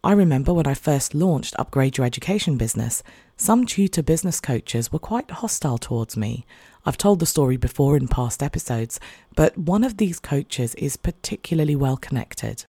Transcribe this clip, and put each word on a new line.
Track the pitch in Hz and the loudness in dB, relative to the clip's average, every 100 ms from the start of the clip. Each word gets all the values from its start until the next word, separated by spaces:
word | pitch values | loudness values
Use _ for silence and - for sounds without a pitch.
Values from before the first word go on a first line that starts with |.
I | - | 4
remember | 202 180 135 139 | 6 6 4 2
when | 175 143 | 2 2
I | |
first | 135 - 139 - | 0 0 0 0
launched | 147 185 139 117 - | 0 2 2 -2 -8
Upgrade | - 139 131 131 | -2 2 2 2
Your | |
Education | 123 - - 202 180 131 | -2 -2 -2 0 0 0
Business, | 113 - 117 - - - _ - | 0 -2 -4 -6 -10 -20 _ -4
some | - 233 | 2 4
tutor | 240 - 196 - | 2 2 2 2
business | 147 160 190 - | 2 2 0 -2
coaches | - 117 - 117 117 | -2 -2 -2 -4 -2
were | 156 | -6
quite | - 233 294 | -4 -4 -4
hostile | 170 226 - 147 117 | -8 -6 -2 -2 -2
towards | - 117 113 113 | -2 -4 -2 -4
me. | 107 117 - - - _ | -4 -4 -10 -20 -20 _
I've | - - | -6 0
told | 202 190 | 2 4
the | |
story | 165 - 135 | 2 2 2
before | 127 - - 139 | 2 -2 2 4
in | 147 127 | 4 2
past | - 120 - | 0 0 -2
episodes, | 143 - - 117 113 - - - _ | -4 -4 -4 -4 -4 -8 -16 -20 _
but | - 156 - | 2 2 2
one | 160 202 | 0 2
of | 254 | 2
these | 202 202 170 | 0 -2 -2
coaches | - 143 - - 120 | -2 -2 -2 -4 -4
is | - 139 - | -2 -6 -4
particularly | 175 - - 208 - 165 151 143 | -6 -6 -10 -10 -2 0 2 2
well | 135 | 0
connected. | 131 - 127 - - 110 113 - | -2 -4 -4 -4 -8 -8 -10 -16